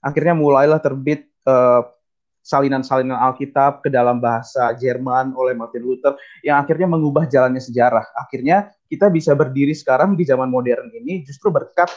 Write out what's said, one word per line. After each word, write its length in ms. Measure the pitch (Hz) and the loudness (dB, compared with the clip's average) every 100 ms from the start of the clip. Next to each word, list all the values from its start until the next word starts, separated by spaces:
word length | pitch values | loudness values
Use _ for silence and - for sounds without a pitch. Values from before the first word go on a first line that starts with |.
Akhirnya 320 | 139 147 165 | -4 -2 0
mulailah 480 | 165 147 139 147 156 | 2 4 4 4 2
terbit, 480 | 143 135 135 143 _ _ - | 0 -4 -4 -4 _ _ 0
eh, 360 | 127 127 123 120 _ _ _ _ _ | 4 4 4 0 _ _ _ _ _
salinan-salinan 720 | - 143 139 135 131 131 127 | -4 0 0 -2 -2 -2 -2
Alkitab 720 | 123 127 127 139 139 139 139 143 | 0 -2 -2 -4 0 0 0 -2
ke 80 | |
dalam 240 | 131 120 123 | 0 2 0
bahasa 560 | 120 113 120 131 120 | -2 -4 -4 -4 -2
Jerman 640 | 120 127 123 131 127 131 131 | -2 -4 -4 -2 -2 -2 -2
oleh 160 | 127 | -4
Martin 320 | 120 117 120 123 | -4 -8 -8 -6
Luther 320 | 127 139 - - - | -2 -2 -4 -16 -10
yang 160 | - 143 | 0 0
akhirnya 320 | 147 160 185 | 0 -2 0
mengubah 400 | 165 151 143 151 | 0 2 0 2
jalannya 320 | 135 127 127 | 2 2 -2
sejarah. 400 | 123 120 120 117 - - | -4 0 2 2 -2 -12
Akhirnya 560 | 123 131 135 190 202 _ _ | -10 -6 0 0 0 _ _
kita 240 | 151 202 | 0 2
bisa 240 | 165 156 147 | 2 2 2
berdiri 400 | 131 131 143 151 | 2 0 -2 -2
sekarang 400 | - 127 180 185 | -2 2 2 0
di 80 | 156 | 0
zaman 240 | 131 131 | 0 0
modern 400 | 127 123 117 120 117 | -2 -2 -4 -4 -14
ini 240 | 127 185 | -10 -10
justru 320 | 139 139 208 | -10 -6 -2
berkat 400 | 156 - - 180 | -2 -4 -2 -2